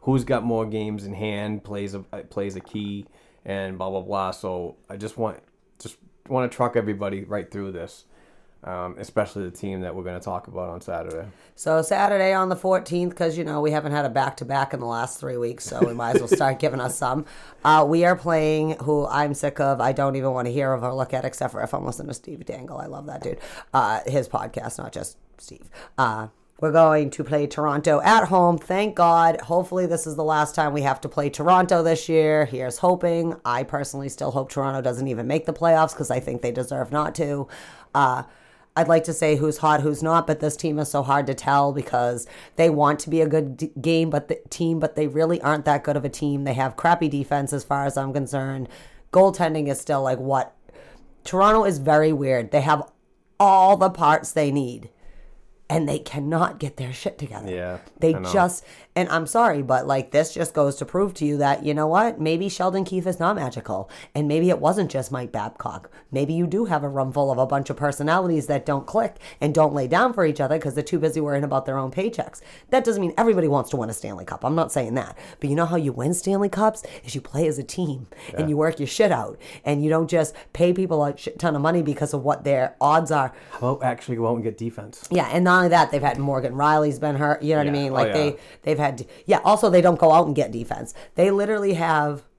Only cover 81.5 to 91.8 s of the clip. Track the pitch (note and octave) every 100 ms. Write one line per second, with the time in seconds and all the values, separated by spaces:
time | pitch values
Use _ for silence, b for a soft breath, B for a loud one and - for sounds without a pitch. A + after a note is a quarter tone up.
81.5 | D3 D3+ F3 D3+ C#3 D3 C#3+ C3+ C#3+ C#3+
82.5 | C3+ C3 - C#3 D#3+ D#3 D3+ C3 B B
83.5 | B B2 C3+ C3 A#2+ - A#2 A2+ A#2 A2
84.5 | G#2+ A2+ - G#2 - - F3 B2+ D#3 F3+
85.5 | F#3 F3 E3+ D#3 C#3+ C#3 A#2+ C#3 C3+ B2+
86.5 | C3 D3 D#3 D3+ B2+ D3+ C#3 D3 D3+ D3
87.5 | D#3 C#3+ C#3+ C#3 C3 A2+ B2+ D3 C#3+ B
88.5 | B D#3 D3+ D3 B2 - B - E3+ -
89.5 | G#3 G#3+ F3+ F3+ E3 E3 D#3 D#3+ C#3+ C3
90.5 | A2+ A#2 - A#2 - B - F#3 G3 G#3
91.5 | G#3+ G3+ E3+